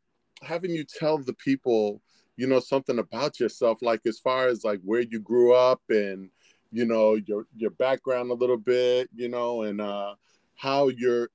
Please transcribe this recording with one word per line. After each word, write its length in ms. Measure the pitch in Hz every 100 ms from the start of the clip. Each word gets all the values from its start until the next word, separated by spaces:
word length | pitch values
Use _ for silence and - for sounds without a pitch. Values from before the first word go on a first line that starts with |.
| _ _ _ -
having 300 | 135 170 180
you 140 | 165
tell 340 | 143 - 156 156
the 140 | 127
people, 680 | 110 139 135 127 113 104 104 _ _ _ -
you 100 | 127
know, 140 | 131
something 400 | - 135 135 120
about 400 | 95 117 147 -
yourself, 420 | 110 - 117 110
like, 200 | 117 113 117
as 140 | 107
far 260 | 127 131 127
as, 160 | 113
like, 160 | 110 101
where 160 | 92 117
you 180 | 120 113
grew 360 | 104 120 120
up 280 | 123 127 127 -
and, 420 | 107 101 95 95 _ _ _ _
you 140 | 113
know, 300 | 117 113 107
your, 340 | 107 104 104 - 110
your 140 | 107
background 600 | 87 127 131 135 123 123
a 40 |
little 240 | 120 123 120
bit, 520 | 113 123 123 123 127
you 160 | 113 120
know, 340 | 123 120 117
and, 180 | 107 101
uh, 340 | 104 101 101 101 _ _ _
how 320 | - 139 139 139
your, 440 | 123 123 120 120